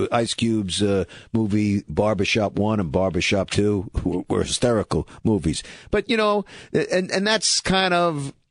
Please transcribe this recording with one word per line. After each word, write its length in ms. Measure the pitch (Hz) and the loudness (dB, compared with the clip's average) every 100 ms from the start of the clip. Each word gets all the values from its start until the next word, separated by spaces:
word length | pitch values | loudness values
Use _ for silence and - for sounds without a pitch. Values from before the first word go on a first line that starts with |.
| 101 | 0
Ice 240 | 117 117 | 0 -2
Cube's, 480 | - 117 110 98 87 | 0 0 0 -2 -2
uh, 220 | 104 98 - - - | 0 0 -2 -8 -4
movie 520 | 113 110 104 104 101 - | -2 0 2 2 0 -2
Barbershop 640 | 76 104 101 98 117 101 | 0 2 2 0 0 0
One 260 | 90 104 107 | 0 0 0
and 120 | 85 | 0
Barbershop 580 | 90 95 90 - 101 85 | 0 0 0 0 0 0
Two 400 | - 104 104 90 - | 0 2 0 -2 -4
were, 200 | 90 90 - | -2 -2 -2
were 140 | 101 | -2
hysterical 680 | - - 127 113 92 80 80 - | -2 0 0 2 0 -2 -4 -4
movies. 400 | - 104 78 76 - - - | 0 0 0 -4 -8 -16 -6
But, 200 | 208 - | -4 0
you 60 | 226 | 0
know, 280 | 214 208 196 - - | 2 0 -2 -12 -4
and, 380 | - - 180 190 | -2 0 0 0
and 160 | 185 202 | 0 0
that's 340 | 220 - - | 0 0 0
kind 340 | - 190 190 | 0 2 2
of 400 | 175 175 151 139 - _ | 2 2 0 -6 -12 _